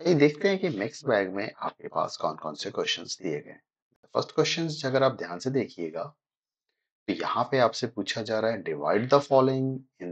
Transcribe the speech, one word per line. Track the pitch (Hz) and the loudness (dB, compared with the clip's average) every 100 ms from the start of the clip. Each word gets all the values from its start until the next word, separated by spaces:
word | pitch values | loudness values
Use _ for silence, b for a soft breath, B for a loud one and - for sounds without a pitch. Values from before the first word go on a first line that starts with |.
ये | 165 151 | 2 6
देखते | 147 151 196 | 6 4 0
हैं | 190 | 0
कि | 185 101 | -2 -4
mix | 104 - | -6 -6
bag | 143 104 95 | 0 0 0
में | 98 110 | -4 -8
आपके | - - - 85 | -8 -10 -10 -8
पास | 80 82 - | -4 -4 -4
कौन-कौन | 82 78 78 73 | -6 -6 -10 -8
से | - | -8
questions | - 78 85 - - | -4 -2 -4 -6 -8
दिए | 90 76 | -6 -6
गए | 73 | -8
हैं। | 76 _ _ _ _ _ | -20 _ _ _ _ _
first | - - | -2 0
क्वेश्चन | - 151 170 165 147 135 | 2 0 0 -4 -4 0
अगर | 131 | 4
आप | 131 - | 2 0
ध्यान | 85 90 | -8 -6
से | 131 | -2
देखिएगा | 139 104 - 80 82 76 _ _ _ _ _ _ _ _ _ - | -2 -2 -6 -8 -6 -10 _ _ _ _ _ _ _ _ _ -6
तो | |
यहाँ | 85 85 113 123 | -4 -2 -2 2
पे | 131 | 4
आपसे | 113 - 117 | 4 2 -6
पूछा | - 98 - | -4 -4 -4
जा | 110 110 | -2 0
रहा | 110 | 0
है, | 107 | -2
"Divide | 85 73 76 101 127 | -4 -4 2 2 6
the | 139 | 4
following | 139 135 131 131 131 131 - - | 6 4 6 2 -2 -4 -10 -14
in | 90 | -4